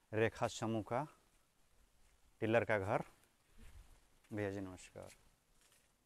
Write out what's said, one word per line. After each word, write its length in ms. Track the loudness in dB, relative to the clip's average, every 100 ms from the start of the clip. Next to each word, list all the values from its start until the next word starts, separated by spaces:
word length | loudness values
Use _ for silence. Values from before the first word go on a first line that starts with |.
| -4
रेखा 360 | 2 2 2 -2
समूह 320 | 0 0 0
का 220 | 0 -2 -2 -8 _ _ _ _ _ _ -20 _ -20 _ -20 -4
टिलर 220 | 4 4
का 140 | 4 2
घर। 240 | 2 0 -2 -12 _ _ _ -20 -18 -18 -20 -20 _ -20 -8
भैया 180 | -2 -2
जी 80 | -2
नमस्कार। 480 | -6 -10 -14 -16 -16 -18 -20 _ _ _ -20 -20 _ _